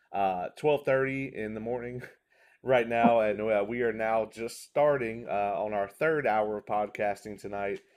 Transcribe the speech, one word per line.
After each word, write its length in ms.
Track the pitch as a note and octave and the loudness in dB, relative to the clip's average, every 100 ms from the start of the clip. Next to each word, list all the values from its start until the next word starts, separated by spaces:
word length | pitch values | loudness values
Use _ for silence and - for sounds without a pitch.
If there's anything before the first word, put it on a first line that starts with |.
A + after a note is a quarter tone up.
| _ | _
uh, 340 | G2 F#2+ F2+ E2+ - | 0 0 0 -6 -2
twelve 280 | D3+ C#3+ C#3+ | 0 2 2
thirty 440 | C3+ C3+ C3+ C3+ - | 0 0 -4 -6 -8
in 180 | G#2+ | -8
the 60 | A2 | -6
morning 420 | A2+ B2 A#2+ B2 - _ _ | -6 -6 -6 -10 -14 _ _
<laughs> 300 | _ _ _ | _ _ _
right 240 | B2 B2 A#2 | 4 4 4
now, 320 | A#2 A#2 A#2 | 4 6 6
and, 220 | G#2+ G#2 | 4 0
uh, 240 | A2 G#2 G2+ | 0 0 0
we 140 | A#2+ | -2
are 100 | A#2 | -2
now 380 | A2 A2 A2+ G#2+ | -2 0 0 -2
just 300 | A2 A#2 - | -6 -10 -10
starting, 640 | - D3 D3 C#3 A2+ A2+ F2 | -6 2 4 4 -2 -6 -4
uh, 280 | G2+ G2+ F#2+ | -2 0 -2
on 160 | G#2+ | -2
our 160 | G#2 G2 | -2 -4
third 360 | - D#3 D3+ A#2+ | -2 0 2 2
hour 320 | G#2+ G#2+ G#2 | 2 2 -2
of 80 | - | -2
podcasting 720 | G#2+ G#2 - G#2 G2 G#2+ G2 | -2 -2 -2 -2 -2 -8 -12
tonight. 440 | G2+ G2+ G2+ G2+ _ | -8 -4 -4 -6 _